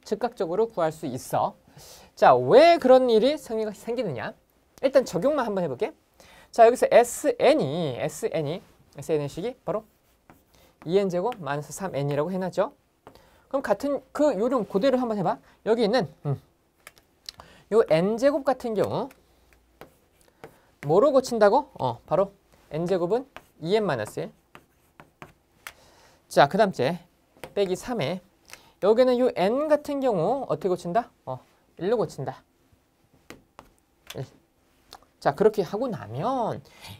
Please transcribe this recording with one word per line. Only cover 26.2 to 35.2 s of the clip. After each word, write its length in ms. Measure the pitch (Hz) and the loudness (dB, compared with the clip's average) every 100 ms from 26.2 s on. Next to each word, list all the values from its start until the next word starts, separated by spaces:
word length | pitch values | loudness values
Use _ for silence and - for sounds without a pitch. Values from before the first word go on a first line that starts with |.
| _ | _
자, 200 | - 143 | 2 4
그 100 | 190 | 4
다음째 420 | 208 - 131 170 - _ _ _ - | 0 2 -2 -2 -10 _ _ _ -10
빼기 200 | - 196 | -4 -2
삼에 460 | 180 - 233 139 185 - _ _ - _ _ | -4 -6 -6 -4 -6 -10 _ _ -20 _ _
여기는 360 | 190 226 254 247 | 2 4 4 4
요 120 | 254 | 2
N 340 | - 185 254 311 | 2 0 0 0
같은 320 | 294 294 285 | 0 0 -4
경우 440 | 262 190 170 269 - | -2 0 0 -2 -2
어떻게 200 | 156 196 | -4 -2
고친다? 420 | 180 175 202 240 _ | -4 -2 -4 -4 _
어, 160 | - 127 - _ _ - | -14 -14 -14 _ _ -10
일로 180 | 175 233 | -4 -2
고친다. 460 | 175 - 135 - _ _ _ _ _ _ _ _ - - _ - - _ _ _ - - | -4 -6 -12 -12 _ _ _ _ _ _ _ _ -20 -20 _ -20 -20 _ _ _ -18 -14
일. 100 | 127 _ _ _ _ _ _ - _ | -14 _ _ _ _ _ _ -20 _
자, 160 | _ | _